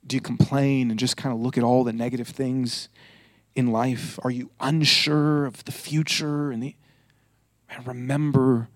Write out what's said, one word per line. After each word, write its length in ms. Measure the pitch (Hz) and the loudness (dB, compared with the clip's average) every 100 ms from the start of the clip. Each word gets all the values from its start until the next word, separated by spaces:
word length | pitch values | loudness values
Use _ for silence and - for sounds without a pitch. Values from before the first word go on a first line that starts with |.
| - | -4
Do 120 | 131 | -4
you 40 | |
complain 680 | - - - 139 139 135 123 | -4 0 2 4 2 2 0
and 80 | 110 | 0
just 160 | 123 - | -2 -2
kinda 220 | 139 117 | -4 -2
look 200 | 120 127 | -2 2
at 60 | |
all 220 | 120 123 120 | 4 4 4
the 80 | |
negative 340 | 113 117 123 120 | 0 -4 -4 -8
things 640 | - 131 131 123 - - _ - - _ _ _ - | -4 -2 0 -2 -4 -10 _ -20 -20 _ _ _ -2
in 160 | 123 | 0
life? 480 | 110 127 123 - - | 2 0 -2 -6 -6
Are 80 | 127 | -4
you 200 | 123 123 _ | -4 -8 _
unsure 880 | 135 160 147 - - 151 147 151 139 | 0 2 4 2 2 2 4 2 0
of 180 | - | -6
the 80 | - | -12
future? 800 | - - 151 156 - 156 147 147 | -12 -4 -2 0 -2 -2 -2 -2
And 100 | 117 | -4
the, 140 | 131 - _ _ _ _ _ _ _ _ _ | -6 -10 _ _ _ _ _ _ _ _ _
man, 160 | - 127 | -14 -12
remember 840 | 123 127 139 151 135 131 120 117 | -8 -2 0 4 4 6 4 0